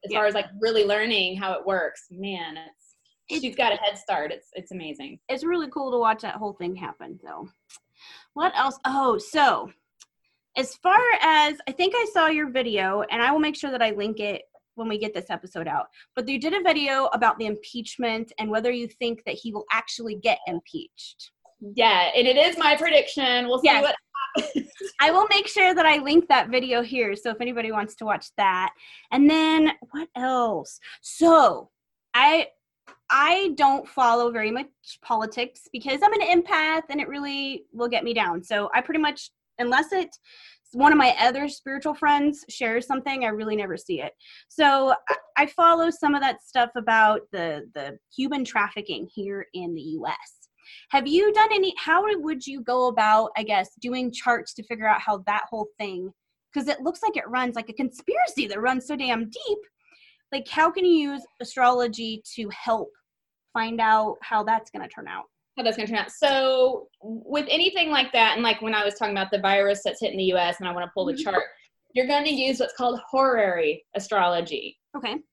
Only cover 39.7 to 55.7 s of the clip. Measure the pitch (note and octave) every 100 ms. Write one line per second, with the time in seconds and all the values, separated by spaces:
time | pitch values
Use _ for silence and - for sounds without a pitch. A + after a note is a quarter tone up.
39.7 | B3+ D#4 F#4+ F4+ - _ - - _ _
40.7 | A#3+ C#4+ D4+ B3+ - A#3 C4 D4 C#4+ -
41.7 | C#4 D4+ D4 D4+ D4 C#4+ C#4+ - - A#3
42.7 | A3+ B3 C4 C4 C4+ A#3+ G#3 A3 G#3+ G3
43.7 | D#3+ - E3+ - - - - _ - D4
44.7 | C#4 C4+ - - - - - D4 - E4+
45.7 | E4+ E4 E4 D4+ C#4+ C4+ - _ C4 A#3+
46.7 | B3 A3+ A3 G#3+ G#3+ - G3 E3+ D3+ -
47.7 | D3+ C#3 - _ - C4 C#4+ B3+ A3 G#3
48.7 | G#3+ G3+ C#3 F3 - G3 G3 - F3 F3
49.7 | E3 D#3 D#3 D#3+ - - _ _ _ _
50.7 | - _ C#4 B3+ D#4+ G#4 G#4+ A4 G#4+ F#4+
51.7 | - - E4 G#4 G4+ D4+ D4+ B3+ C4+ A#3
52.7 | B3+ B3+ B3 G#3+ G#3+ A3 - G#3+ G#3 F#3
53.7 | _ A#3+ B3+ B3+ A#3+ - A#3 A3+ - G#3+
54.7 | A#3 A3 G#3+ - G3+ F#3 G#3 - A3+ G#3+